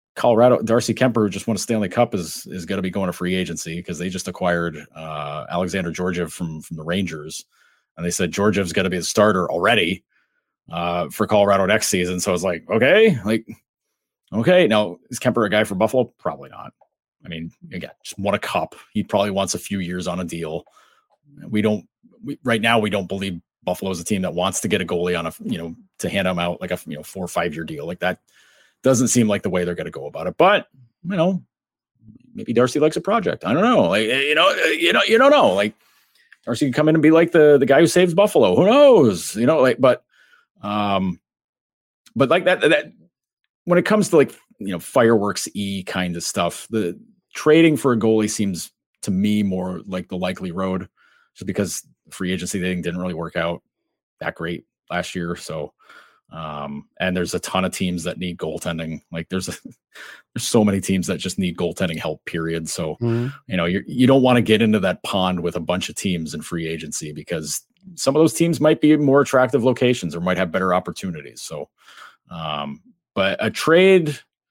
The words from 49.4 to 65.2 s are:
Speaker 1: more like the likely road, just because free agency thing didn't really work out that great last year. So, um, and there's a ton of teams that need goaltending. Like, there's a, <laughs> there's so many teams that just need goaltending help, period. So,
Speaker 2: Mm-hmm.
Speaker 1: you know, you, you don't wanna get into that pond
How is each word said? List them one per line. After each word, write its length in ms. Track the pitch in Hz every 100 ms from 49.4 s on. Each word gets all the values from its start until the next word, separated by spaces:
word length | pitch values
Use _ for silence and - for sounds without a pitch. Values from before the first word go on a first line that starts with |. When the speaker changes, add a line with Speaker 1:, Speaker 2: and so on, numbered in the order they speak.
Speaker 1:
more 400 | 101 92 92 92 98
like 220 | 92 87
the 80 | 92
likely 360 | 92 92 92
road, 360 | 85 95 92 95 _ _ _ _
just 120 | - 98
because 400 | 98 95 - - _ _
free 220 | - 92
agency 260 | 92 87 98
thing 200 | 90 90
didn't 200 | 85 90
really 120 | 90
work 240 | 82 82 85
out 260 | 82 85 _ _ _ _ _ -
that 140 | 80 -
great 280 | 85 85 - _ -
last 260 | 87 -
year. 220 | 92 85 87
So, 380 | - 80 73 _ _ - _ _ _
um, 560 | 82 78 76 71 71 - -
and 160 | 92
there's 200 | 92 87
a 60 | 90
ton 240 | - 92 95
of 60 |
teams 320 | - 92 90
that 120 | 85 85
need 200 | 90 85
goaltending. 640 | 80 82 87 82 80 78 -
Like, 160 | 82 82
there's 200 | 92 92
a, 20 |
<laughs> 800 | - - - _ - - - _
there's 120 | - -
so 180 | 117
many 160 | 107 98
teams 260 | 90 95 87
that 100 | 90
just 200 | 95 95
need 200 | 92 85
goaltending 400 | 87 85 92 80
help, 260 | 80 78
period. 460 | - 85 82 82 80
So, 240 | - 82 76
Speaker 2:
Mm-hmm. 240 | 117 117 123 139 -
Speaker 1:
you 80 | 92
know, 80 | 85
you, 180 | 95 -
you 200 | 123 127
don't 160 | 135
wanna 180 | 127 120
get 220 | 101 110
into 180 | 113 107
that 220 | 92 90
pond 380 | - 101